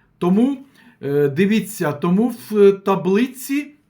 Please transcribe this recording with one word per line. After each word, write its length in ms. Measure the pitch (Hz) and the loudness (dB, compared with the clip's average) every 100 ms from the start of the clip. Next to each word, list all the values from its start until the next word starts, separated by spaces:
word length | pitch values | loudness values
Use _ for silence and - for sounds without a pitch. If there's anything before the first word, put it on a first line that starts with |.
| _ _ | _ _
Тому, 480 | 180 202 262 269 - _ - _ | 0 2 2 -2 -10 _ -20 _
е, 260 | 139 143 143 | -4 0 0
дивіться, 640 | 139 196 220 - - 156 | 2 0 0 -4 -6 -6
тому 440 | 143 175 190 240 - - | -4 0 0 0 -4 -4
в 220 | 214 196 | 4 4
таблиці, 1040 | 196 202 180 170 202 262 - - 277 285 - _ | 4 0 -2 0 0 -2 -6 -6 -6 -6 -14 _